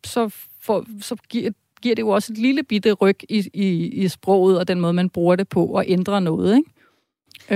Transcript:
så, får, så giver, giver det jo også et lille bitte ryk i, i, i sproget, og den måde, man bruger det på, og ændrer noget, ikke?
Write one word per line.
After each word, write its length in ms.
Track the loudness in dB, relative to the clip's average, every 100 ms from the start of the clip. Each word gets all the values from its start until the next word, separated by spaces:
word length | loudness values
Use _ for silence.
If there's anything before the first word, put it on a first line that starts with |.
| -8
så, 240 | -4 -4 -6 -20 _
får, 240 | -4 -4 -4 -12
så 160 | -12 -12 _
giver, 220 | -6 -4 -8 _ _
giver 120 | -2
det 80 | -2
jo 60 | 0
også 240 | 0 -2
et 60 | -2
lille 240 | 0 0
bitte 300 | 0 0 0
ryk 320 | 2 2 2 -2
i, 200 | -4 -4
i, 320 | -2 0 0 -2
i 220 | -2 -4
sproget, 500 | -2 0 4 4 2
og 100 | 0
den 120 | 0
måde, 120 | 0
man 160 | 0 0
bruger 260 | 0 2 2
det 120 | 0
på, 160 | -2 0
og 180 | 0 0
ændrer 320 | 0 0 0
noget, 360 | 0 0 2 2
ikke? 140 | 2 _ _ _ _ _ _ -18 -4